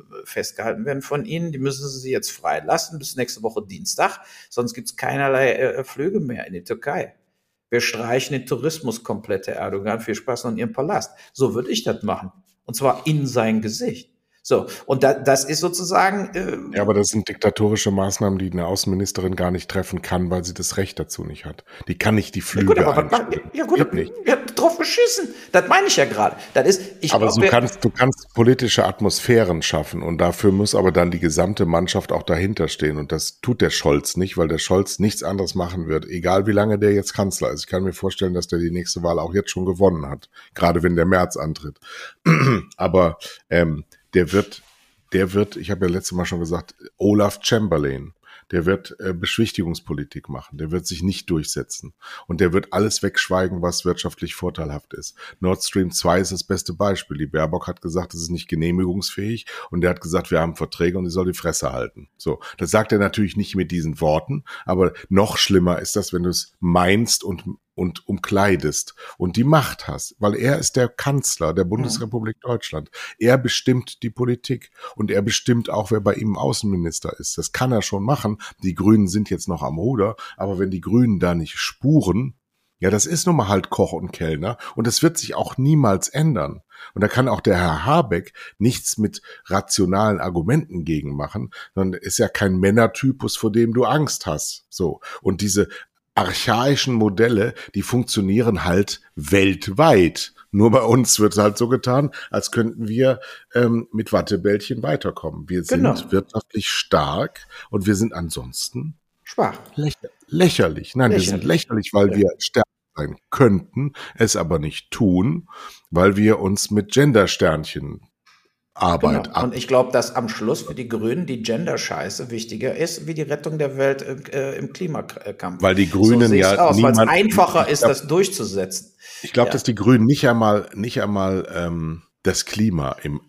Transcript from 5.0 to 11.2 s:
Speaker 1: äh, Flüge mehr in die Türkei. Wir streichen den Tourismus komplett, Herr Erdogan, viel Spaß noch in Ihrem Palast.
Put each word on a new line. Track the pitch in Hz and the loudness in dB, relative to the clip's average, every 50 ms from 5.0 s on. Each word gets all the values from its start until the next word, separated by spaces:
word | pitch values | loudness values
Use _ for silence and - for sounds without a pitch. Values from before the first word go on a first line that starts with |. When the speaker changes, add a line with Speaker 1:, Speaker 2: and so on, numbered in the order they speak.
| 135 127 135 139 139 135 135 131 135 123 - | -6 -4 -2 -2 0 0 2 2 2 2 2
Speaker 1:
äh, | - 131 120 - 135 131 | 2 0 -2 -2 -4 -6
Flüge | - - - 143 185 202 202 | -8 -8 -6 -4 -2 -2 -2
mehr | 156 123 120 - - - | -4 -4 -6 -8 -10 -12
in | 92 | -12
die | 87 - | -14 -8
Türkei. | - 117 - - 143 156 180 - - - _ _ _ _ _ _ _ _ _ _ _ | -8 -10 -8 -6 -6 -6 -4 -6 -8 -10 _ _ _ _ _ _ _ _ _ _ _
Wir | 120 120 | -2 0
streichen | - - - 110 120 117 120 131 127 - 147 127 | 0 0 -4 -6 -4 0 0 0 0 -2 -6 -6
den | - | -4
Tourismus | - 143 117 123 160 151 - - 120 110 - - | -6 -6 -4 -2 -4 -4 -4 -6 -6 -6 -6 -6
komplett, | - 110 101 - - 101 95 - - | -8 -8 -8 -4 -4 -4 -4 -4 -6
Herr | - | -6
Erdogan, | - 98 98 98 98 98 107 110 113 | -6 -6 -6 -6 -4 -4 -4 -4 -4
viel | 113 - 107 | -4 -6 -6
Spaß | - - - 120 - - | -6 -4 -6 -6 -4 -4
noch | 120 | -6
in | 113 113 | -4 -4
Ihrem | 120 113 - | -6 -6 -4
Palast. | 127 139 175 208 - - - - - | -4 -4 -2 -2 -2 -4 -6 -12 -20